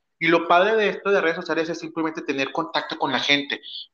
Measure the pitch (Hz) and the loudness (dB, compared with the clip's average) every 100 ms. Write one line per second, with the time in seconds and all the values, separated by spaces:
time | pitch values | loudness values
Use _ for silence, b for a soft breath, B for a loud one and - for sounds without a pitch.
0 | _ - 165 170 165 175 196 220 202 - | _ -4 2 2 4 4 6 4 2 0
1 | 196 196 160 165 175 160 165 165 156 165 | 0 2 2 0 -2 -2 -2 -6 -8 -4
2 | 156 156 - 135 131 - 160 156 - 156 | -4 -4 -4 -2 -2 -4 -4 -4 -4 -4
3 | 151 127 135 143 143 110 B B B | -2 0 2 0 0 -6 B B B